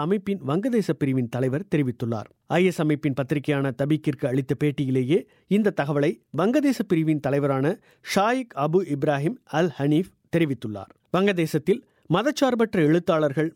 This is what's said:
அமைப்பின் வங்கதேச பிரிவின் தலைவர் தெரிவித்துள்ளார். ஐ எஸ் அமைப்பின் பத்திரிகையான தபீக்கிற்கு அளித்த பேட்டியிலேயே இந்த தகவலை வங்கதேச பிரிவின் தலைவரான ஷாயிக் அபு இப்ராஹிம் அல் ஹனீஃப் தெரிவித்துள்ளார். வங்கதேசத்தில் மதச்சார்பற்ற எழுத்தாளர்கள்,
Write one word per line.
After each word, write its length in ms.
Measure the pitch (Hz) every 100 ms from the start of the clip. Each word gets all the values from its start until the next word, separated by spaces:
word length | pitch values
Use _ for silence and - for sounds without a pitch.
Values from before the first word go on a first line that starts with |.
| 151
அமைப்பின் 380 | 208 196 196 131
வங்கதேச 460 | 165 254 233 175 151
பிரிவின் 300 | 139 131 120
தலைவர் 340 | 123 131 139 202
தெரிவித்துள்ளார். 560 | 156 131 117 117 113 - _ _ 160
ஐ 20 | 185
எஸ் 120 | 175 156
அமைப்பின் 320 | 143 151 131
பத்திரிகையான 540 | 127 151 131 139 135 127
தபீக்கிற்கு 460 | 139 151 156 139 135
அளித்த 240 | 131 131 143
பேட்டியிலேயே 580 | 147 139 135 131 127 190 - _ _ 202
இந்த 180 | 208 -
தகவலை 300 | 143 143 147 - _ 139
வங்கதேச 380 | 190 294 277 247 208
பிரிவின் 300 | 165 156 151 135
தலைவரான 480 | 143 139 135 143 214 _ _ -
ஷாயிக் 440 | - 214 262 247 139 147
அபு 140 | 175 170 143
இப்ராஹிம் 400 | 151 143 151 254 _ 151
அல் 160 | 175 -
ஹனீஃப் 340 | 143 151 190 _ _ 170
தெரிவித்துள்ளார். 560 | 160 131 113 104 95 _ _ 175
வங்கதேசத்தில் 680 | 202 180 160 156 175 - - _ _ 170
மதச்சார்பற்ற 640 | 262 - 262 240 226 196 151
எழுத்தாளர்கள், 600 | 170 175 160 151 139 160